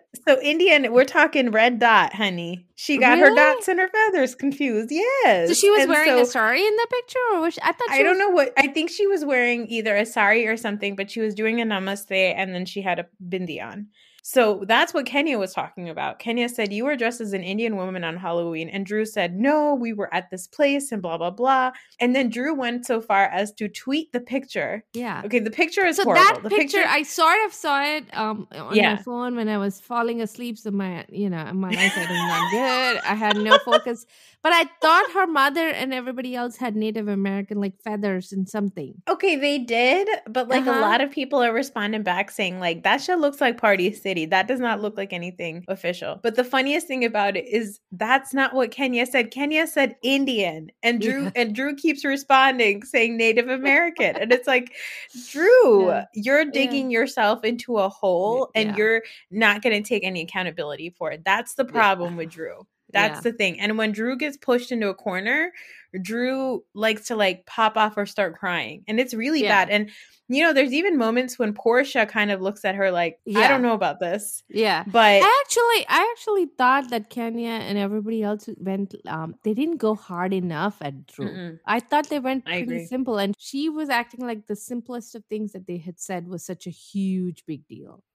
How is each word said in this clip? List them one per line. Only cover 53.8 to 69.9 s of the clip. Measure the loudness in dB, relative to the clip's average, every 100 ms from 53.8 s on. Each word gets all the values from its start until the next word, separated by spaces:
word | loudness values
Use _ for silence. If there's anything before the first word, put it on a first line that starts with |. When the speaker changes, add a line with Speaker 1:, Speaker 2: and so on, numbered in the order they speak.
| 2 0 -2
Speaker 1:
And | 0 2
it's | 2 4
like, | 0 -2 -12 -14 -14 -18
Speaker 2:
<laughs> | -18 -12
Speaker 1:
"Drew, | 0 6 8 8 6 4
Speaker 2:
Yeah. | 0 -4
Speaker 1:
you're | -6 0 2
Speaker 2:
Yeah. | 2
Speaker 1:
digging | 0 0 -2 -2
yourself | 0 0 0 0 2
into | -2 -4 -4 -2
a | -2
hole, | 0 0 0 0 -2 -2
Speaker 2:
Y-, | -2
Speaker 1:
and | -2
Speaker 2:
yeah. | 0
Speaker 1:
you're | 0 0 -4 -18 _
not | 0 2 2
gonna | 0 -2
take | -2 -4
any | -4 -6
accountability | -6 -6 -6 -6 -8 -10 -12
for | -10 -10
it." | -6
That's | -2 -2 -2
the | -6
Speaker 2:
Yeah. | -2
Speaker 1:
problem | 2 2 2 -4 -6
with | -10
Drew. | -12 -14 -14 -20 _ _
That's | 0 0 0
Speaker 2:
Yeah. | -6
Speaker 1:
the | -2
thing. | -2 -2
And | -4 -2
when | -2
Drew | -2 -4
gets | -4 -6 -6
pushed | -2 0 0
into | -4 -4
a |
corner, | -4 -6 -4 -2 -2 -4 -8 -20 -20 _ -12
Drew | -8 -4 -2 -2 -4 -6 -8
likes | -2 -2 -2 -4
to, |
like, | 0 0 0
pop | -8 0 0 2
off | 0 -2
or |
start | -6 -4 -4 -4
crying. | -4 -4 -6 -10 -4
And | -2
it's | -2
really | -4 -2 0
Speaker 2:
Yeah. | 2 2
Speaker 1:
bad. | 4
And, | 0 -2